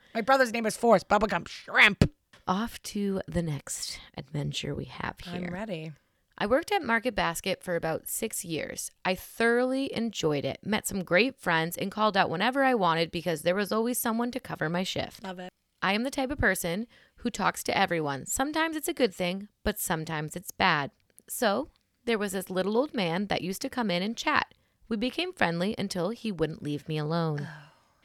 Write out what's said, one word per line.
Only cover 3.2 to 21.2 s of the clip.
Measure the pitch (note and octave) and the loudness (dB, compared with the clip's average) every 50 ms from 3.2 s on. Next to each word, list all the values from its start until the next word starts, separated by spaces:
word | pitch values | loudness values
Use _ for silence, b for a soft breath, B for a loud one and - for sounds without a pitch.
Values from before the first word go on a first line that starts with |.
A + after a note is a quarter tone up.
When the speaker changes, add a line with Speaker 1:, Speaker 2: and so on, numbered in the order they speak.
| - | -4
Speaker 2:
the | - D#3 F3 E3+ | -4 -2 -2 -2
next | E3 D3 - - - - - - - - B B B - | -2 -4 -6 -6 -8 -8 -8 -8 -8 -10 B B B -14
adventure | - C#3+ - D3+ D3 C#3+ D3 C#3+ - - C#3+ C#3+ | -16 -12 -8 -6 -4 -4 -4 -4 -4 -6 -6 -6
we | - C#3 | -6 -8
have | C3 - - - - - - | -8 -8 -8 -8 -8 -8 -8
here. | - F3 F3 F3+ F3+ | -12 -10 -8 -8 -6
Speaker 1:
I'm | F3 F3 | -6 -6
ready. | F3+ A3 A3 F#3+ D#3+ D#3 D#3+ D3 - _ _ _ _ _ _ _ - | -8 -6 -6 -8 -8 -8 -10 -12 -14 _ _ _ _ _ _ _ -6
Speaker 2:
I | - | 0
worked | G#3 A#3+ C#4+ E4+ - | 2 2 2 2 2
at | G#4 G4+ D#4+ | 0 0 0
Market | - A3+ A3+ G#3 B3+ A3 | 2 0 0 0 0 0
Basket | G3 F3 E3 E3 - - G3 F3+ - - | 0 0 0 -2 -2 -2 -2 -2 -2 -2
for | - F3 | -2 -2
about | E3 E3 D#3+ D#3+ - - - | 0 0 0 -2 -4 -4 -6
six | - - - A3 - - - | -6 -4 -4 -4 -4 -6 -6
years. | F3 D#3+ C#3+ - - - - - - - _ - | -4 -4 -4 -4 -6 -6 -8 -10 -10 -12 _ -4
I | F#3 F#3 | -2 -2
thoroughly | F3 - - - - A3+ A#3 A#3 A#3+ B3+ B3+ C4 C4+ C4+ C4+ - | -2 -6 -10 -4 0 2 4 4 4 2 2 0 0 -2 -2 -2
enjoyed | - A3+ A#3 G3+ - - D#3 D3+ C#3+ - | -2 -4 -2 -2 0 0 2 2 2 0
it, | C3+ - - - | -2 -6 -6 -2
met | - G#3 G#3 - | -2 -2 0 0
some | - G3 G3 F3 | -2 -4 -4 0
great | - - F3+ A3 C4+ - - | 2 4 4 4 4 0 -2
friends, | - F#3+ E3+ D#3+ D#3+ E3+ E3+ | 0 2 2 2 2 0 -2
and | - - - | -4 -4 -4
called | - G#3 G#3+ G#3+ F3+ | 0 2 2 2 4
out | G3 F3+ - | 4 2 2
whenever | - E3 G3 A#3+ B3+ C#4 C4+ | 2 0 0 2 2 4 4
I | C4 B3+ | 4 4
wanted | A3+ F#3+ E3+ D#3+ D#3+ E3+ D#3+ | 4 4 4 4 2 0 0
because | - F3 D3+ F3+ E3 D3 - | -2 -4 -2 -2 -2 0 2
there | E3+ F3+ | 2 2
was | G3+ G#3 F#3+ G#3+ | 2 0 0 0
always | A3 A3+ A#3+ B3+ - | 0 0 0 -2 -2
someone | - A#3+ A3 A3+ A#3+ B3 A#3 | -2 0 0 0 -2 -2 -4
to | C4 | -6
cover | - - - - D#3 D#3 | -8 -8 -6 -4 -2 -2
my | E3+ F3 F#3+ | 0 0 -2
shift. | - - - - - - - - | -2 -2 -4 -4 -4 -8 -12 -12
Speaker 1:
Love | F#3+ F#3 F3+ | -12 -12 -10
it. | F3+ F#3 - _ _ _ _ _ - | -12 -14 -16 _ _ _ _ _ -2
Speaker 2:
I | F#3 G3 | 0 0
am | G#3 A#3+ | 0 0
the | C#4 | -2
type | - - C4+ B3 | -2 -2 -4 -4
of | D4 C4+ | -2 2
person | - A3 F#3+ - - F3 E3 G3+ A#3 b b b b b b | 2 2 4 2 0 -2 -2 -4 -4 b b b b b b
who | - - A#3+ | -6 -4 -4
talks | - - F#3+ E3+ - - - | -2 0 0 0 0 0 -2
to | - - | -2 2
everyone. | - G3 F#3 F3 E3 D#3 C#3+ C#3 C3 C3 | 2 2 2 2 0 0 0 -2 -4 -4
Sometimes | - - - C4+ D4 D4+ D#4+ D#4+ E4 D#4+ | -4 -2 0 0 0 0 0 0 0 -2
it's | D#4 C#4+ - | -4 -4 -4
a | D#4+ | 0
good | - C4+ G#3 F#3 | 2 2 2 2
thing, | - F3+ F3 F3+ G3 G3+ - _ _ _ | 0 -2 -2 -2 -4 -6 -10 _ _ _
but | G#3+ G#3 - | -2 -2 -2
sometimes | - - F#3 D#3+ D#3+ D#3+ D#3+ D3+ D3+ D3+ - | -2 -2 -2 -2 -2 -4 -4 -4 -4 -6 -6
it's | F3 F#3 - | -10 -12 -12
bad. | - - G3 F#3 E3 D3+ C#3 - - _ _ _ _ _ | -2 2 4 4 4 4 2 -2 -6 _ _ _ _ _